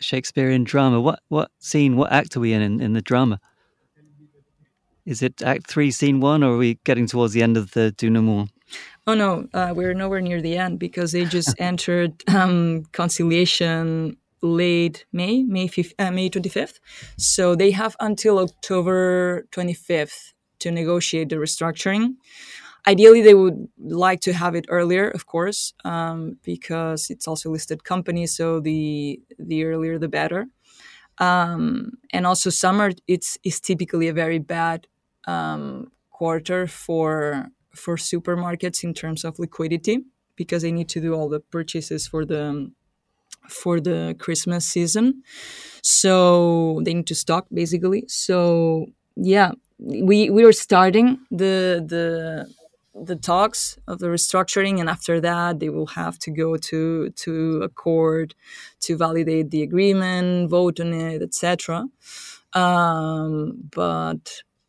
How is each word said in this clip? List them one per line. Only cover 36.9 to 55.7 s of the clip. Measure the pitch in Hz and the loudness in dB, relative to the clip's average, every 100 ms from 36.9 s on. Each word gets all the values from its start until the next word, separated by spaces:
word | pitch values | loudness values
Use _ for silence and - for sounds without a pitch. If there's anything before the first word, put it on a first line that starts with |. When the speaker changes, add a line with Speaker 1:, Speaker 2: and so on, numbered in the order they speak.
| 165 156 156 147 139 - _ _ | -2 -2 -2 -4 -4 -8 _ _
Speaker 2:
for | - - 165 | -12 -8 -6
supermarkets | - 170 175 175 175 175 180 - | -4 -6 -4 -4 -6 -6 -6 -6
in | 170 | -8
terms | 160 160 160 | -8 -8 -8
of | 165 156 | -8 -8
liquidity, | 170 - 160 170 208 247 - _ _ - | -10 -6 -4 -2 -2 -2 -4 _ _ -12
because | 170 175 | -6 -4
they | 165 | -2
need | 170 165 | -4 -6
to | 165 | -6
do | 165 | -4
all | 160 151 | -4 -4
the | 151 | -6
purchases | - 170 156 165 - 160 - | -6 -8 -6 -8 -8 -8 -6
for | 160 | -6
the, | 151 151 147 147 135 - _ _ _ _ _ - - | -4 -4 -4 -6 -8 -14 _ _ _ _ _ -20 -18
for | - 180 170 | -8 -2 -2
the | 165 165 165 160 | -2 -4 -6 -8
Christmas | - 160 180 175 - | -6 -4 -2 -4 -2
season. | 180 170 214 247 269 - - - - - - | -2 0 2 2 0 -8 -20 -20 -20 -20 -6
So | - - 190 185 180 175 170 170 165 156 | 2 4 6 6 8 6 6 4 2 0
they | 160 | -2
need | 170 160 | -2 -4
to | |
stock, | 160 - 170 - | -4 -2 -2 -2
basically. | 175 165 170 185 202 - | -4 -2 -2 0 -2 -4
So | - - 180 175 170 165 160 - _ _ - | -6 0 2 4 2 2 0 -4 _ _ -4
yeah, | 185 202 180 - _ - | 2 4 2 -2 _ -16
we, | - - 190 208 - | -10 0 4 4 6
we | 202 | 8
are | 226 | 10
starting | 214 - 185 185 214 247 262 - | 10 6 6 6 6 4 2 -4
the, | 175 190 190 185 175 156 | -2 0 2 0 0 -2
the, | 170 170 165 160 156 - - - _ _ 101 | -4 -2 -4 -6 -10 -12 -18 -20 _ _ -14
the | 165 | -10
talks | 170 - 175 220 - - - - | -6 0 2 2 -2 -8 -10 -14
of | 180 | -6
the | 175 | -4
restructuring, | 170 - 185 180 202 196 190 | -2 0 0 0 0 0 0
and | 165 | -2
after | 170 - 165 | -4 -2 0
that | 170 170 175 156 | 0 0 -2 -2
they | |
will | 156 | -4